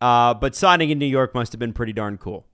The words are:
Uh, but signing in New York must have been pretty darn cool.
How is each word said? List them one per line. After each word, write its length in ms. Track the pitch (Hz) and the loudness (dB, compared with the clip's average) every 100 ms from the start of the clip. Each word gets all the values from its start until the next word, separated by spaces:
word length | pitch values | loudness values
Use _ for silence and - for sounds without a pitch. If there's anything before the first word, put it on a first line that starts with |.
Uh, 320 | 123 120 120 | 2 4 4
but 220 | 117 139 | 2 -2
signing 360 | - 185 175 156 | 0 2 4 2
in 80 | 147 | 0
New 80 | 143 | 0
York 280 | 131 127 | 0 0
must 180 | 127 113 | -2 -6
have 60 | 113 | -6
been 160 | 117 | -8
pretty 180 | - 113 | -6 -6
darn 240 | 107 104 101 | -6 -6 -8
cool. 300 | 95 98 - | -10 -12 -14